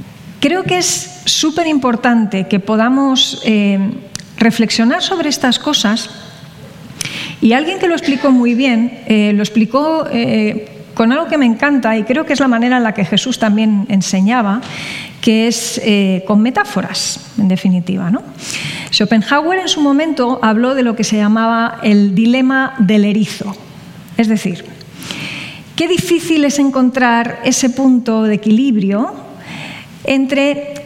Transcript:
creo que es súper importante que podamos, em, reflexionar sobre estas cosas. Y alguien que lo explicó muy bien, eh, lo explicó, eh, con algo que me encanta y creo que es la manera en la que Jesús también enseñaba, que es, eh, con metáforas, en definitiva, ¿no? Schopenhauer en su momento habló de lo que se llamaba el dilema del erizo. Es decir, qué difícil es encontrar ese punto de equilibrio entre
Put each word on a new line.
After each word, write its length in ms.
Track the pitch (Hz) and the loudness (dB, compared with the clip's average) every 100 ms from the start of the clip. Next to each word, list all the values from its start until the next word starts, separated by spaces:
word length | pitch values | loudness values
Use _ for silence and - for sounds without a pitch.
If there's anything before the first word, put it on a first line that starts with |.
| - - - - | -20 -20 -18 -4
creo 240 | 285 359 | -2 0
que 140 | 370 359 | 0 -2
es 440 | 359 - - 359 - | -2 -4 -8 -10 -4
súper 420 | - 311 320 320 | 0 0 0 0
importante 800 | 294 254 233 247 233 208 190 185 | 0 0 0 2 2 2 -2 -2
que 120 | 202 | -2
podamos, 840 | 190 214 233 269 277 262 - - | 0 0 2 2 2 2 0 -2
em, 480 | 233 214 202 196 196 - - - - - | 0 2 2 0 0 -4 -10 -16 -10 0
reflexionar 680 | 233 - 220 - 226 349 | 2 2 0 2 2 2
sobre 280 | - 359 302 | -2 -2 -2
estas 280 | - 254 240 | 0 0 0
cosas. 520 | 294 294 208 226 - - - - - - - - - - - - - - | -2 0 0 -2 -4 -14 -20 -20 -20 -20 -20 -20 -18 -12 -10 -10 -12 0
Y 140 | 220 | 2
alguien 260 | 247 311 381 | 2 0 -2
que 80 | 370 | -2
lo 60 | |
explicó 360 | 330 - 277 285 | 0 0 0 4
muy 240 | 254 240 240 | 4 4 2
bien, 440 | 269 226 240 - - | 2 2 0 -4 0
eh, 260 | 220 208 | 2 4
lo 80 | 208 | 2
explicó, 640 | 208 226 214 269 311 320 - | 0 0 0 0 0 -2 -2
eh, 580 | 233 240 220 214 214 - - - - | -2 0 0 0 -2 -8 -16 -10 0
con 180 | 226 | 2
algo 140 | 277 339 | 2 0
que 100 | 320 | 2
me 80 | 247 | 2
encanta 500 | 226 285 277 226 220 | 2 2 2 2 0
y 80 | |
creo 220 | 208 254 311 | 0 -2 0
que 80 | |
es 60 | 269 | 0
la 80 | 269 | 2
manera 280 | 233 247 254 | 2 2 2
en 60 | |
la 100 | 226 | 0
que 120 | 208 190 | 0 0
Jesús 340 | 202 262 226 | 0 0 0
también 460 | 220 208 220 202 202 | 2 2 2 2 2
enseñaba, 720 | 196 175 190 196 247 202 214 - - - - - - | 0 0 0 2 2 0 -2 -4 -10 -10 -12 -14 -4
que 260 | - 220 226 | 2 2 2
es, 320 | 226 - - - | -2 -6 -4 0
eh, 380 | 202 196 185 190 | 2 2 0 2
con 140 | 208 | 2
metáforas, 800 | 233 403 403 196 170 - - - - - | 2 0 -2 -2 -4 -4 -6 -8 -10 -2
en 100 | 196 | 0
definitiva, 640 | 185 190 180 175 190 175 | 2 2 0 0 -4 -2
¿no? 100 | 254 - - - - - - - | -2 -4 -14 -10 -8 -8 -10 -4
Schopenhauer 680 | - 214 226 - 285 311 370 | 0 2 2 2 0 2 0
en 100 | 349 | 0
su 120 | 320 | 0
momento 580 | 285 277 320 277 240 254 | 2 2 2 0 0 0
habló 340 | 220 220 247 277 | 0 2 2 2
de 80 | |
lo 120 | 240 226 | 0 0
que 100 | 208 | 0
se 100 | 214 | 2
llamaba 640 | 208 220 226 226 226 - | 2 2 2 0 -2 -2
el 300 | 220 208 202 | 2 4 4
dilema 600 | 190 226 254 262 269 262 254 | 4 4 4 2 2 0 0
del 260 | 196 214 202 | 2 4 4
erizo. 500 | 208 208 - 202 190 - - - - - - | 2 0 -4 -10 -10 -14 -20 -20 -20 -10 -2
Es 100 | 226 | 0
decir, 380 | 220 180 165 - - - - - - - - - - - - | 0 -2 -6 -12 -20 -20 -16 -12 -10 -10 -12 -14 -16 -14 -6
qué 120 | 339 | -2
difícil 560 | 349 - 339 - 320 | 0 0 0 2 0
es 160 | 285 285 | 2 2
encontrar 800 | 277 269 254 254 247 233 233 - - | 0 2 2 2 2 2 -2 -4 -2
ese 240 | 254 262 | 0 0
punto 540 | 254 269 247 226 220 | 2 4 4 2 0
de 120 | 220 208 | 0 0
equilibrio 800 | 214 220 277 214 196 202 320 - - - - - - - - - - | 2 2 4 2 0 0 -2 -6 -16 -18 -16 -14 -14 -16 -18 -10 -2
entre 680 | 269 269 277 285 285 - - | 0 2 2 0 -2 -6 -12